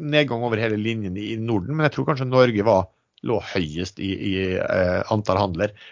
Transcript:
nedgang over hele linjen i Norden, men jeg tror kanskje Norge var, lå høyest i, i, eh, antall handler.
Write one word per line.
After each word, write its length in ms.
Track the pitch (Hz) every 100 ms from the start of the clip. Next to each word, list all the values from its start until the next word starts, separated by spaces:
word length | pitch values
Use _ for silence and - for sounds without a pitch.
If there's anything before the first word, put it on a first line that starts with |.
nedgang 460 | 151 151 147 120 120
over 80 | 110
hele 220 | 113 107
linjen 380 | 107 113 101 92
i 140 | 104 110
Norden, 400 | 113 113 90 151
men 80 |
jeg 80 | 151
tror 140 | - 131
kanskje 220 | 143 131
Norge 340 | 127 127 107
var, 240 | 107 98 95 _ _ _
lå 160 | - 110 -
høyest 480 | 101 82 76 95 -
i, 140 | 98 95
i, 160 | 107 95 95 92
eh, 460 | - 95 90 92 -
antall 300 | 107 107 95
handler. 340 | 98 85 104 - -